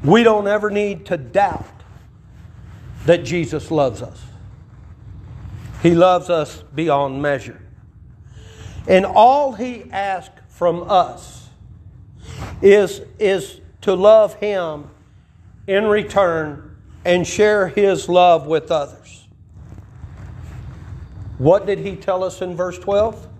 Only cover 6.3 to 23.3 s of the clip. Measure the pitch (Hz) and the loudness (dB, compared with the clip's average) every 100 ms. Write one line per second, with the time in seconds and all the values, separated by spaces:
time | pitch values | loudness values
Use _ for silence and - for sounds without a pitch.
6.3 | 170 147 - - 143 165 143 139 135 147 | -4 -4 -10 -14 -6 -2 0 -2 -4 -4
7.3 | 139 - - - - - - - - - | -4 -8 -20 -20 -20 -20 -20 -20 -20 -20
8.3 | - - - - - - 185 190 208 240 | -20 -20 -20 -18 -12 2 2 4 4 6
9.3 | 277 277 208 254 240 - 190 196 190 - | 4 0 -4 -10 -10 -10 -8 -6 -6 -10
10.3 | _ - - 175 170 175 190 139 - - | _ -20 -2 -2 -2 2 2 2 -4 -20
11.3 | - - - - - - - - - - | -20 -20 -20 -20 -20 -20 -20 -20 -20 -20
12.3 | - - - 196 208 190 - - - 208 | -16 -14 2 6 6 4 -6 -16 -4 -2
13.3 | 190 - - - _ - 185 202 220 202 | -2 -6 -18 -20 _ -4 4 6 8 6
14.3 | - 208 196 170 147 143 _ _ _ _ | -2 -6 -4 -6 -10 -16 _ _ _ _
15.3 | _ - - - 196 214 208 208 202 185 | _ -20 -20 -2 0 2 0 0 0 0
16.3 | 165 151 143 - - - - 180 180 170 | 0 -6 -10 -18 -20 -20 -8 0 0 0
17.3 | - 208 214 185 208 196 185 - 180 180 | 2 2 4 0 0 0 0 2 4 6
18.3 | 165 147 160 - 160 143 - - - _ | 4 2 -4 -2 -4 -4 -14 -20 -20 _
19.3 | _ _ - - - - - - - - | _ _ -20 -20 -20 -20 -20 -20 -18 -18
20.3 | - - - - - - - - - - | -18 -18 -16 -16 -18 -18 -18 -18 -18 -16
21.3 | - 135 196 196 190 196 185 - 185 185 | 0 4 4 2 -4 -6 -8 -4 -4 -4
22.3 | 180 180 175 180 175 - 202 220 214 - | -6 -8 -6 -6 -6 -2 0 0 -4 -18